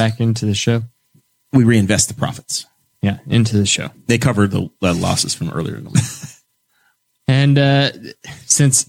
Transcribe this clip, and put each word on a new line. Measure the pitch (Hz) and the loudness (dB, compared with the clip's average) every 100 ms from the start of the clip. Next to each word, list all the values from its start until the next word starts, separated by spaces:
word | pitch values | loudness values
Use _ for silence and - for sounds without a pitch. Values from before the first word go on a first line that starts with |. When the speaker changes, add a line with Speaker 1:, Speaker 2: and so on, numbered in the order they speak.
| 113 | -2
Speaker 1:
back | 110 | 0
into | 113 110 107 | -2 -2 -2
the | |
show. | 98 - 117 113 _ _ _ _ _ _ | -2 0 -2 -4 _ _ _ _ _ _
Speaker 2:
We | 135 | 2
reinvest | 117 113 98 104 - | 4 4 2 0 -2
the | |
profits. | - - - - - - _ _ _ | -4 -6 -8 -10 -12 -12 _ _ _
Speaker 1:
Yeah, | 104 98 - | -4 -4 -2
into | 113 113 104 | 0 2 0
the | 101 | 0
show. | - 76 - - | -2 -6 -8 -2
Speaker 2:
They | 117 | 0
cover | 127 104 101 | 2 2 0
the, | 95 90 - | 0 -6 -4
the | 92 | -2
losses | 85 90 - - | -2 -2 -2 -4
from | - 85 | -6 -6
earlier | - 80 - | -6 -8 -8
in | |
the | - | -4
week. | - | -2
<laughs> | 113 - - - _ _ _ _ _ _ _ _ - | -2 -6 -18 -20 _ _ _ _ _ _ _ _ 0
Speaker 1:
And, | 135 143 143 | 2 4 4
uh, | 139 139 139 - - - - - - | 4 2 0 -4 -16 -20 -20 -10 -2
since | - 143 - | 2 2 2